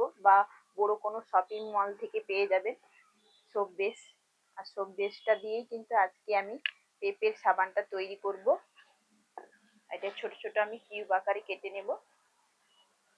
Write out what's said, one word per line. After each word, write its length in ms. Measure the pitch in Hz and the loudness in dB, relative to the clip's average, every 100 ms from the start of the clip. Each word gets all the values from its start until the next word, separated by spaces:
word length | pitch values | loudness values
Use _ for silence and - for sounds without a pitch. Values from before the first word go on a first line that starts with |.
| 262 - | -4 2
বা 180 | 196 196 202 - _ - | 6 6 6 -2 _ 0
বড় 180 | 208 214 | 2 2
কোনো 260 | 208 220 | -2 -6
শপিং 400 | - 208 - 214 214 | 0 0 2 -2 -4
মল 180 | 208 202 202 | -2 -2 -4
থেকে 220 | 220 220 | -8 -6
পেয়ে 280 | 214 196 202 | -2 0 2
যাবেন 280 | 185 202 - _ _ _ _ _ _ _ 214 | 2 0 -6 _ _ _ _ _ _ _ -4
সোপ 140 | 202 | -4
বেস। 280 | 180 196 - - _ _ _ _ - | -2 -4 -4 -14 _ _ _ _ -18
আর 60 | |
সোপ 240 | 190 - 196 | -12 -8 -6
বেসটা 480 | 190 202 - - 214 | -4 -4 -2 0 0
দিয়েই 280 | 214 220 | -2 -6
কিন্তু 320 | 233 233 226 226 | -6 -10 -2 2
আজকে 400 | 185 - - 202 | 2 0 -4 -2
আমি 200 | 196 262 - - _ _ | -2 -4 -8 -8 _ _
পেঁপের 320 | 196 202 220 | -4 0 0
সাবানটা 480 | 214 208 185 190 196 | 2 2 4 2 -2
তৈরি 340 | 202 190 190 196 | -4 -4 -6 -6
করব। 320 | 196 190 202 311 - _ _ _ _ _ _ - - _ _ _ - | -6 -2 2 2 0 _ _ _ _ _ _ -20 -20 _ _ _ -16
এটা 200 | 180 196 202 | -10 -8 -8
ছোট 160 | 226 | -10
ছোট 240 | - 214 214 | -10 -6 -2
আমি 200 | 208 226 | -2 -4
কিউব 340 | - 208 208 | -14 -10 -2
আকারে 300 | 190 202 202 | 0 0 -2
কেটে 280 | 214 190 190 | -4 -8 -8
নেব। 200 | 196 202 311 - _ _ _ _ _ _ _ _ _ _ | -8 -6 -8 -10 _ _ _ _ _ _ _ _ _ _